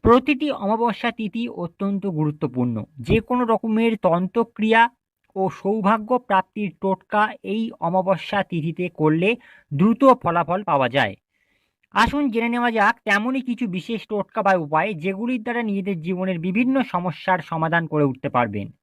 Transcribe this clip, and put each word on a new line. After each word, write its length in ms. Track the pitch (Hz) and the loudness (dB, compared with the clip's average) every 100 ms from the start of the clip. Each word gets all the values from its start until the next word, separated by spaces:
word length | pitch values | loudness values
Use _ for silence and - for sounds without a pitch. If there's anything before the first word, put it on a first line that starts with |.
প্রতিটি 420 | 214 247 254 262 302 - | 6 6 4 -2 -2 -2
অমাবস্যা 440 | 202 220 233 - 240 226 | -2 0 0 0 -4 -4
তিথি 260 | 220 226 240 - | -6 -4 -6 -6
অত্যন্ত 400 | 175 _ 196 196 196 156 | -10 _ -4 -2 -4 -2
গুরুত্বপূর্ণ। 580 | 151 151 143 123 123 110 - 139 117 | -2 -2 -6 -2 -2 -2 -8 -12 0
যে 100 | 220 214 | 0 2
কোনো 160 | 247 233 | -2 0
রকমের 400 | 220 226 220 233 220 | 0 0 0 0 2
তন্ত্রক্রিয়া 760 | 180 170 185 233 233 - 220 226 240 _ _ _ _ | 2 2 0 -2 -2 -2 2 4 4 _ _ _ _
ও 60 | 190 190 - | -4 -4 -2
সৌভাগ্য 500 | 190 220 196 220 214 247 - | -2 0 2 0 0 -2 2
প্রাপ্তির 420 | 190 - - 202 - | 0 0 -8 -8 -4
টোটকা 420 | 196 185 _ 214 214 - 190 | -4 -4 _ 0 0 -4 -6
এই 100 | 214 226 - 170 | -4 -4 -4 -2
অমাবস্যা 520 | 185 185 180 - 202 190 | 0 0 -2 -2 -4 -2
তিথিতে 340 | 170 156 160 180 - | -4 -4 -4 -8 0
করলে 300 | 156 160 190 240 - - _ 143 | 2 4 0 -2 -8 -20 _ 2
দ্রুত 220 | 196 226 269 247 | 2 6 6 6
ফলাফল 380 | 175 170 156 180 202 | 2 0 0 -2 0
পাওয়া 180 | 143 123 | 0 2
যায়। 180 | 131 110 98 _ _ _ _ _ _ _ | 0 -2 -4 _ _ _ _ _ _ _
আসুন 300 | 202 233 285 285 | 0 2 2 0
জেনে 160 | 226 233 | 0 0
নেওয়া 180 | 240 240 226 | 0 0 2
যাক 180 | 202 233 - | 2 0 0
তেমনই 360 | 202 226 262 254 | 0 0 -4 -4
কিছু 160 | 233 233 | -4 -4
বিশেষ 240 | 180 - 226 - | -4 -6 -8 -4
টোটকা 280 | 214 - 160 196 | -4 -4 -2 2
বা 60 | 185 | 2
উপায়, 240 | 147 156 196 170 | 2 -2 -2 -4
যেগুলির 400 | 175 190 233 254 | -6 -4 -4 -4
দ্বারা 160 | 220 233 220 | -4 -4 -2
নিজেদের 280 | 196 190 180 | -4 -4 -4
জীবনের 320 | 160 180 190 175 | -4 -4 -2 -2
বিভিন্ন 300 | 180 190 254 269 - | -2 0 2 0 0
সমস্যার 460 | 180 180 - - 180 - | -2 -4 -4 0 0 0
সমাধান 320 | 160 160 170 160 | -4 0 0 0
করে 140 | 151 143 | 2 0
উঠতে 180 | 127 147 | 0 -2
পারবেন। 320 | 123 117 101 98 - | 0 0 -2 -8 -14